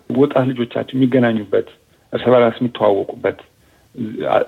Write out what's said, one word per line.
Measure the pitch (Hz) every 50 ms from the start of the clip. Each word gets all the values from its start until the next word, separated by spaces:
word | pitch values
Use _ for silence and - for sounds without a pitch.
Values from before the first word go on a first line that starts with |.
| _ _ 120
ወጣት | 123 143 143 - 139 127
ልጆቻችን | 127 123 120 120 117 - 120 110 - -
የሚገናኙበት፣ | 131 135 123 123 131 123 117 113 110 104 95 - 104 - - - _ _ _ _ _ _ _ -
እርስ | 117 -
በራስ | 120 123 123 120 117 113
የሚተዋወቁበት | - 127 117 120 - 110 104 101 98 101 - - - - 98 95 - - _ _ _ _ _ _ _ _ _ _ - 117 107 - - 80 67 - - -